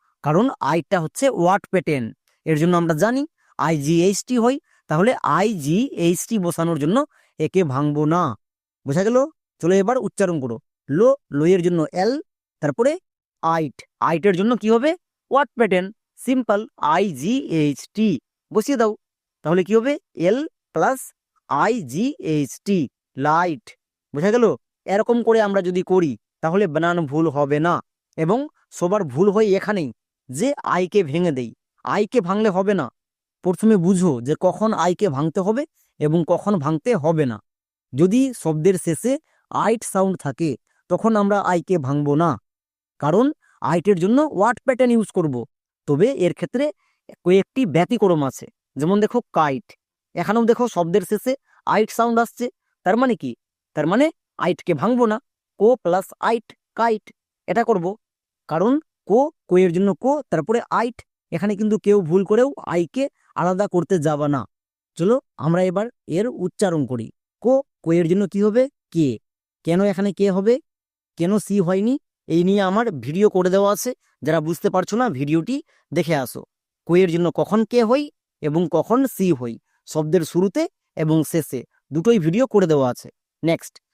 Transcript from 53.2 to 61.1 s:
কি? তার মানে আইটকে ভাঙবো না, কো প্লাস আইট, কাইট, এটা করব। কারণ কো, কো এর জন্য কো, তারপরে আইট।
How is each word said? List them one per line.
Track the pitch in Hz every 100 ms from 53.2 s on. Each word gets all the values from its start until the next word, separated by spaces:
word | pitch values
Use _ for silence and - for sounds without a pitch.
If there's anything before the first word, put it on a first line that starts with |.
কি? | 131 - _ _ _ 156
তার | 151
মানে | 214 311 - _ -
আইটকে | 175 170 - 151
ভাঙবো | 196 247 226
না, | 220 _ _ _ -
কো | 214 247
প্লাস | 170 185 - - 190
আইট, | 233 _ - _ -
কাইট, | 233 311 - _ _ _ -
এটা | 190
করব। | 233 196 170 214 _ _ _ _ -
কারণ | 156 214 294 - _ -
কো, | 226 302 _ -
কো | 180
এর | 185 170
জন্য | 196 -
কো, | 262 294 -
তারপরে | 214 156 233 - 185
আইট। | 247 - _